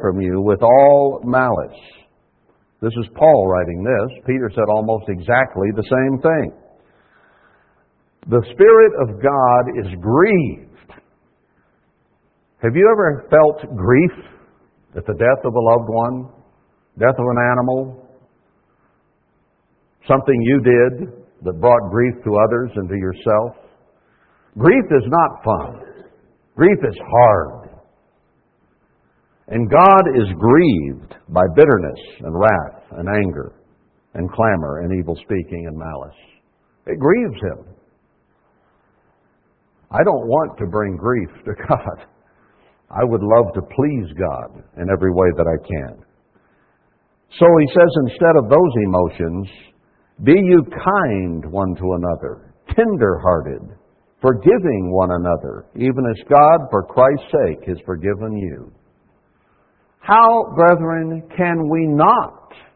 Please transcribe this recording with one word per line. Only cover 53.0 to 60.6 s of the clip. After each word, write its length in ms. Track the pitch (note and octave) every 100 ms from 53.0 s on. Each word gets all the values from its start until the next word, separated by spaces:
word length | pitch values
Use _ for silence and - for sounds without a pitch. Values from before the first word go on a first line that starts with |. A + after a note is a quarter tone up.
| G#2+ E2+ F2+ E2+ C#2+ B1+ - - _ _ _ _
forgiving 720 | C3 A#2 D#3 A#3 F3 G#2+ F2+
one 200 | F#2 F#2
another, 520 | F2 F2 E2+ C2+ G1+ -
even 300 | - B2+ B2+ B2
as 220 | A2 -
God, 320 | C#3+ D3 E3 C3+
for 120 | G#2
Christ's 480 | F#2+ - C3 C#3+ -
sake, 320 | D#3 G2+ D#2 -
has 140 | F2+ -
forgiven 500 | F2+ F#2 G2+ A2 G#2+
you." 360 | F#2+ C2 - _ _ _ _ _ _ _ _ _ _ _ _ _
How, 540 | - G#3+ A#3 A#3 -
brethren, 760 | C#3+